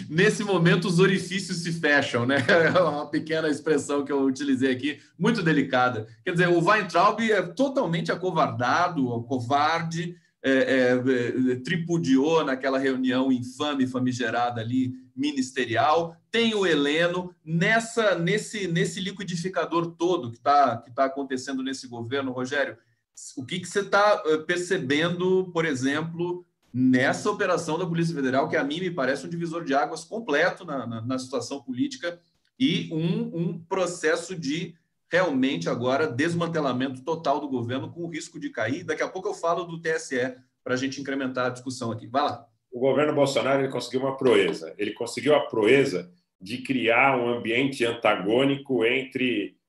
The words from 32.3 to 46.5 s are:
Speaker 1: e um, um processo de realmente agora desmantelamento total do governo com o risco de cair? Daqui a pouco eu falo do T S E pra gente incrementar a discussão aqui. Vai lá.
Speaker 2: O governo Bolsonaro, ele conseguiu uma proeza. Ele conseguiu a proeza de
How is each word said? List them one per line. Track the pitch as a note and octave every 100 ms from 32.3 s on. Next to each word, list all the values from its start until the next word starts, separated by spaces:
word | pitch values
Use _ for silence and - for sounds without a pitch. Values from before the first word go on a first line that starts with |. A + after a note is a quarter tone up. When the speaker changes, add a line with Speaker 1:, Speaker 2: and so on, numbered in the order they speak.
| _ _ -
Speaker 1:
e | C3+ F#3+ E3
um, | D#3+ E3+ A3 A#3 E3+
um | F3 -
processo | - F#3+ F3+ F3 D#3 E3+ - F3
de | C3+ D#3+ - - _ _ _
realmente | E3+ F#3 C3+ C3 D#3+ E3
agora | A#2+ B2 C3+ D#3+
desmantelamento | B2+ E3 E3+ E3 E3 C#3 B2 C3+ B2+
total | - D#3+ D3 C#3+
do | C#3+
governo | B2+ A2+ C3 D#3
com | E3+
o | E3+
risco | D3+ - D#3+
de | C#3+
cair? | A#2+ A2 -
Daqui | D#3+ D3+
a | C#3+
pouco | F#3 G3
eu |
falo | - E3 F3
do | E3+ E3
T | E3
S | D#3+ -
E | C3 C3 B2+ _ _
pra | - B2+
gente | C3+ C#3
incrementar | C#3 C3+ C3 B2+ B2
a |
discussão | B2 C3+ B2 A#2
aqui. | A2 A#2
Vai | C3
lá. | F3+ - - _ _
Speaker 2:
O | B2
governo | C3+ C3 D3+
Bolsonaro, | C#3+ C#3 D3 B2 C#3
ele | C3
conseguiu | B2 - B2+
uma | C3+ C3
proeza. | C3 G#2 F2+ - E2 -
Ele | G#2
conseguiu | - A#2 - B2
a | D3 -
proeza | A2+ G#2+ C3+ A2 F2+ - _ _ _
de | F#2